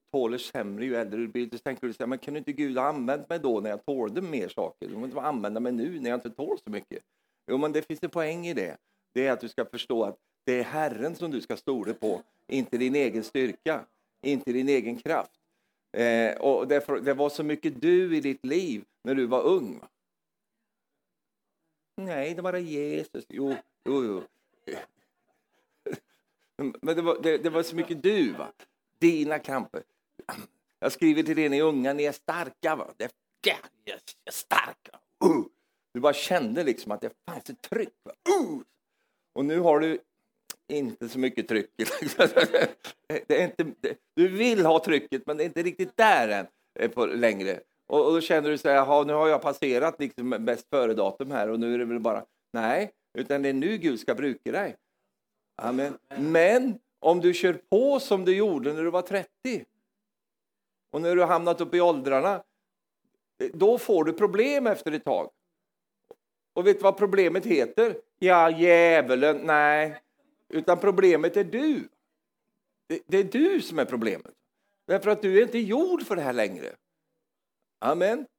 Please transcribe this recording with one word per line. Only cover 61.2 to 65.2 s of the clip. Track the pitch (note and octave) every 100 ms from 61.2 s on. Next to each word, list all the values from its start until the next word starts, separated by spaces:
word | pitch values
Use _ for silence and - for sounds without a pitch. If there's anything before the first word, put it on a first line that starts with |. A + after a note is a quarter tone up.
har | E3+
hamnat | E3+ E3+ E3+
upp | D#3
i | F3
åldrarna, | F3 D3+ C3+ C3+ F3 G3 - _ _ _ _ _ _ _ _ - -
då | E3 G3 A#3+
får | - F#3
du | D#3
problem | E3 G#3 G3 C4 C#4+ A#3+
efter | F#3+ E3
ett | D3+
tag. | - G2+